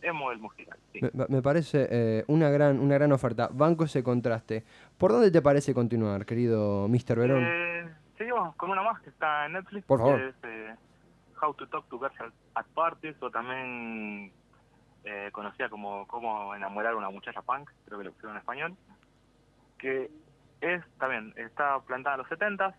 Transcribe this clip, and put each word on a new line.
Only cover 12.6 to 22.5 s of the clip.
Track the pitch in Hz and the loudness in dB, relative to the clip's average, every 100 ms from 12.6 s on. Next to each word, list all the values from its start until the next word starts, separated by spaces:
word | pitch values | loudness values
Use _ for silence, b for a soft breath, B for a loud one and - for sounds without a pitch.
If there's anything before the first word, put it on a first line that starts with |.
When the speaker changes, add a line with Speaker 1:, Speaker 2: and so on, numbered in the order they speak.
| 117 | -8
Speaker 1:
Parties, | - 165 165 156 147 | -2 -2 -2 -12 -8
o | 127 | -6
también, | 117 120 127 131 123 117 113 107 104 98 _ _ _ _ _ _ _ | -6 -6 -6 -6 -8 -8 -8 -8 -10 -14 _ _ _ _ _ _ _
eh, | 104 104 101 | -12 -10 -10
conocida | 107 104 - 127 | -10 -12 -8 -8
como | 107 104 101 98 | -8 -10 -10 -10
Cómo | 120 117 107 101 101 | -8 -6 -6 -6 -8
enamorar | 98 101 110 | -8 -4 -2
a | 113 | -2
una | 101 | -6
muchacha | 98 - 113 | -10 -12 -12
punk, | - 131 147 _ | -6 -8 -8 _
creo | - 104 | -18 -14
que | 98 | -14
lo | |
pusieron | - 110 104 | -14 -14 -14
en | |
español, | - 127 160 185 _ - _ _ _ _ _ _ _ _ | -10 -8 -8 -10 _ -20 _ _ _ _ _ _ _ _
que | 135 135 127 151 _ _ _ _ | -6 -4 -6 -12 _ _ _ _
es | 160 175 170 _ | -4 -4 -6 _
también, | 131 123 110 - | -4 -4 -6 -12
está | 113 - 147 135 | -14 -2 0 0
plantada | - 127 131 139 | -2 -6 -4 -4
en | |
los | 127 | -6
setentas | 165 208 | -4 -4